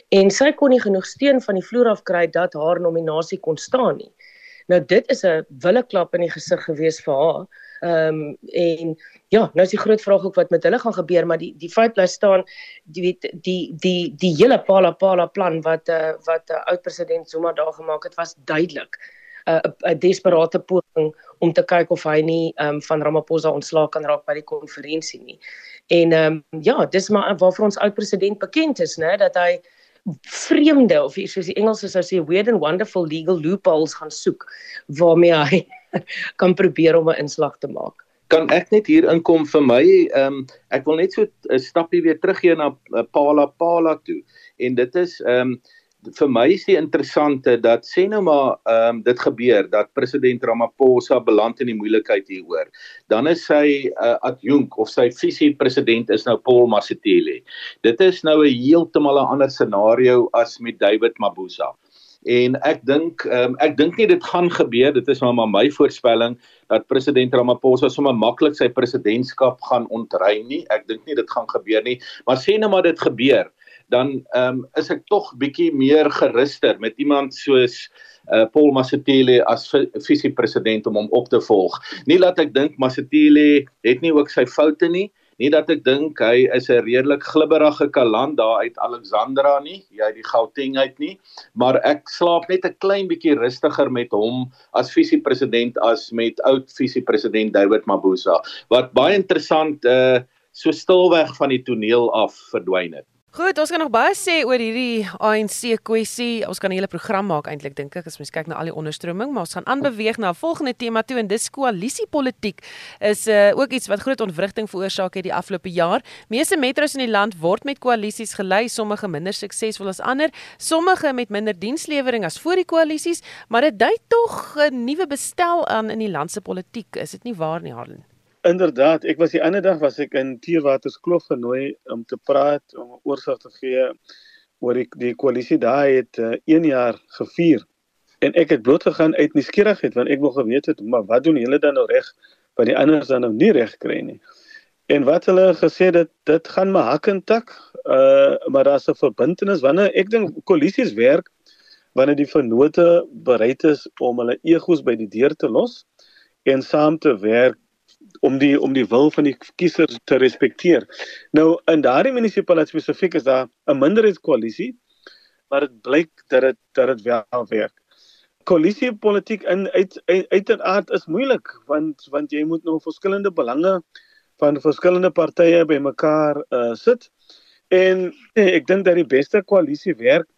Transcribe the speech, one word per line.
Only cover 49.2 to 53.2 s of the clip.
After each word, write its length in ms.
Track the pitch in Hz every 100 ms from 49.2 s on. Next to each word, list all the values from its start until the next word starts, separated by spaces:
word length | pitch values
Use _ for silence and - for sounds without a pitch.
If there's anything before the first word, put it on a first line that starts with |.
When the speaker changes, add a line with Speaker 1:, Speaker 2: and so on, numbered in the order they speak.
| 151 110 123 104 98
Speaker 2:
dat 240 | 107 104
president 500 | - 131 143 127 127
Ramaphosa 760 | 123 117 117 - 131 123 - 127
beland 400 | 117 104 113 -
in 60 | 123
die 80 | 110
moeilikheid 520 | 107 107 110 104 98
hieroor. 400 | 95 85 82 78 - - - -
Dan 200 | 107